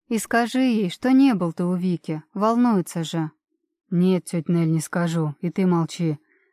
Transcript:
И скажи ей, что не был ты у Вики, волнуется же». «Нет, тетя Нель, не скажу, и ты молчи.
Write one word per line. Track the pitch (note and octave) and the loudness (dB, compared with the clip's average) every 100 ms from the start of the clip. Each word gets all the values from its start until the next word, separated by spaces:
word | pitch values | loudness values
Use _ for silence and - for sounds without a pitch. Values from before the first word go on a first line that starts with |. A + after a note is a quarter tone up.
| - | -6
И | A3+ | -6
скажи | - A#3 A#3 B3+ | -2 -2 0 0
ей, | C4 A3 F#3 | 0 0 -2
что | - B3+ | -2 2
не | C4 C#4 | 4 6
был | G3+ F3 | 4 -2
ты | E3 | -2
у | F3+ | -2
Вики, | F3+ F#3 E3+ - D#3 - | -2 -2 -4 -4 -8 -8
волнуется | G3 G#3+ A#3 B3 G3+ E3+ E3+ | -2 0 2 2 2 -2 -6
же». | D#3 E3 D#3 - _ _ _ _ - | -6 -4 -6 -8 _ _ _ _ -4
«Нет, | F3 F#3 F#3 | 0 2 2
тетя | - F3 D#3 | -2 -6 0
Нель, | E3+ D#3+ | 0 2
не | D#3+ | 0
скажу, | - F3+ E3+ E3 D3+ C#3+ | -2 -4 -2 -2 -4 -4
и | E3+ | -6
ты | F3+ F#3 | -2 0
молчи. | E3+ D#3+ - E3 D3 _ _ _ | 2 -2 -4 -4 -4 _ _ _